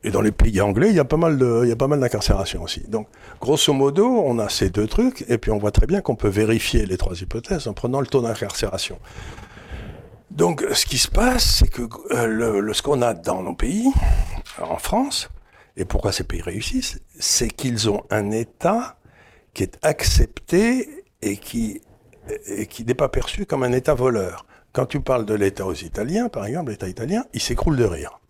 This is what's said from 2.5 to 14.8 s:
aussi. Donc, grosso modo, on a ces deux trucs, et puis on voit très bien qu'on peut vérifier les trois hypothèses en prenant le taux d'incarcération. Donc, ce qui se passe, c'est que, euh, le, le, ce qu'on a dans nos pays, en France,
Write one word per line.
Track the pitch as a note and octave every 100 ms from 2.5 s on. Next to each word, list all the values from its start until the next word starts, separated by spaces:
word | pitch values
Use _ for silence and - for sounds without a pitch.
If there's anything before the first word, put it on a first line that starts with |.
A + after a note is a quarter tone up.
| E2+
aussi. | E2+ - -
Donc, | G#2+ G#2 _ - -
grosso | A2+ D3 -
modo, | C3+ C#3 D3+ A#3+
on | B3 D3 A#2+
a | G2+
ces | - F#2+
deux | F#2+ G#2+
trucs, | - B3+ B3+ -
et | A#2+
puis | -
on | G#2+
voit | G#2
très | - D3
bien | F#3+
qu'on | - A#2+
peut | G#2+
vérifier | G2 A2 A2+ - A#2 G2+
les | F#2
trois | F#2 F2
hypothèses | F#2 A2+ - F3 B2
en |
prenant | G2 B2 C3+
le | B2+
taux | C#3
d'incarcération. | A#2 A2 G2+ - G2+ G2 - - - - - - - - - - - - - - _
Donc, | D3 F3 D#3 -
ce | - -
qui | C3
se | -
passe, | - A#3+ B3 - -
c'est | -
que, | - A#2 - -
euh, | A#2+ A2+
le, | A2 A#2 G2+
le, | G#2+
ce | G2+
qu'on | C#3 C#3
a | A#2+
dans | F2+ E2+ F#2
nos | F#2 -
pays, | - G3 B3+ C4+ - - - - - -
en | E2
France, | E2